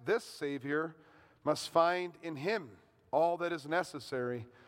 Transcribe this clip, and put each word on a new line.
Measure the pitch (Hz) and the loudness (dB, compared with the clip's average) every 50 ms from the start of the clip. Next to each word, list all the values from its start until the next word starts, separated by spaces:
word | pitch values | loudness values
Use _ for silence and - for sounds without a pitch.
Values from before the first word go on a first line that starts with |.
| 123 | 0
this | 135 208 233 - | 0 0 0 0
Savior | - - - 156 143 143 139 123 143 147 151 160 165 160 - - - - - - - _ _ - | -4 -10 -6 -4 -4 -4 -4 -2 -2 0 0 -2 -2 -6 -12 -20 -20 -20 -20 -20 -20 _ _ -2
must | 143 151 - - - | 0 0 0 -2 2
find | - 170 165 170 180 180 180 175 156 - - | 4 6 6 6 4 2 -2 -6 -8 -10 -10
in | 165 160 | -8 -8
him | 131 147 190 226 214 160 117 98 - - _ _ _ _ _ | -4 -2 0 0 -2 -2 -6 -14 -20 -20 _ _ _ _ _
all | - 147 165 170 170 | 2 4 4 4 2
that | 165 175 170 170 | 0 -2 -2 -2
is | 156 135 | -4 -2
necessary | 147 160 180 180 - - 143 - - 139 127 123 123 123 120 113 - - - - | 0 0 0 0 -2 -6 -12 -8 -6 -4 -2 -2 -2 -4 -4 -8 -12 -18 -20 -20